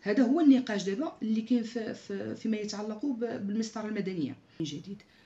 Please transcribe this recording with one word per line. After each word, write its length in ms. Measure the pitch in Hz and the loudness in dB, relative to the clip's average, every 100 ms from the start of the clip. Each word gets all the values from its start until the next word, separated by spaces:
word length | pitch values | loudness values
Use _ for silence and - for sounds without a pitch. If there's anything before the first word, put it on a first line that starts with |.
هذا 220 | 196 208 | 2 4
هو 180 | 240 294 | 4 6
النقاش 440 | 302 262 - 202 | 8 8 6 -2
دابا 320 | 180 202 320 - | -2 -2 -4 -4
اللي 200 | 220 220 | -2 0
كاين 200 | 220 240 | 2 0
في، 320 | 214 240 214 | 0 -6 -6
في، 420 | - - 202 214 220 | -8 -8 -6 -6 -6
فيما 200 | 220 214 | -2 -2
يتعلق 500 | 208 202 208 214 285 | -2 -6 -8 -4 -4
ب-، 400 | 233 233 233 202 | -2 -4 -4 -4
بالمسطرة 420 | 208 220 226 208 | -2 -2 -4 -6
المدنية 480 | 214 185 185 135 - _ - | -4 -4 -2 -4 -6 _ -8
من 60 | 156 | -6
جديد. 360 | 143 - 202 - - | -6 -12 -14 -16 -20